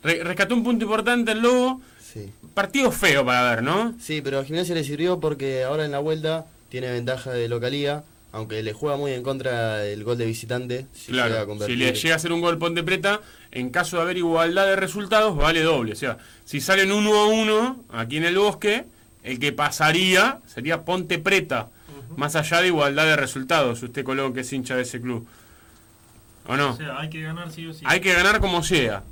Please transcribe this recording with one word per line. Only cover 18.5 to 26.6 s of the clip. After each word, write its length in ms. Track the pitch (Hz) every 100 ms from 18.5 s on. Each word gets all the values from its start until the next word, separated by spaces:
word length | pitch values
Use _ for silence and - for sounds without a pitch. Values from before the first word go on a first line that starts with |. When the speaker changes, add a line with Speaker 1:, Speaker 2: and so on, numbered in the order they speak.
| 156 208 220 - - - _
Speaker 1:
el 160 | - 127
que 140 | 143
pasaría 840 | 139 147 - 156 165 185 185 226 269 -
sería 360 | - 135 165 165
Ponte 320 | 185 170 170
Preta, 500 | 160 190 - 127 104 - - - 123
Speaker 3:
Ujú. 100 | 156
Speaker 1:
más 180 | 147 156
allá 260 | 151 170
de 60 | 185
igualdad 360 | 160 143 143
de 120 | 156 151
resultados, 680 | 131 135 131 165 131 120
usted, 200 | 123 143
Colón, 300 | 131 135 135
que 80 | 123
es 100 | 127
hincha 240 | 135 127
de 80 | 127
ese 160 | 127 123
club. 280 | 123 117 117 - - - - - _ _ _ - - - -
¿O 100 |
no? 140 | 131